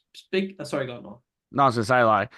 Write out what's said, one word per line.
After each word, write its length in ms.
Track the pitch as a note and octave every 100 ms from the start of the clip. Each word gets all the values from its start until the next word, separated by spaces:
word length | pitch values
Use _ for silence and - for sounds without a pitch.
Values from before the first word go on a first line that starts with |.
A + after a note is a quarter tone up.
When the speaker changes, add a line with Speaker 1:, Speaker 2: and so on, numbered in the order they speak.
| _ -
Speaker 1:
speak. 400 | - F#3+ F#3+ G3
Uh, 40 |
sorry, 220 | C#3+ D3 B2+
go 100 | A#2+
on, 60 |
Mark. 160 | - A2+ _ _ _ C3
Speaker 2:
No, 80 |
I 20 | C#3
was 80 | A#2
gonna 100 | G#2+
say, 180 | B2+
like, 280 | A#2 G#2+ G2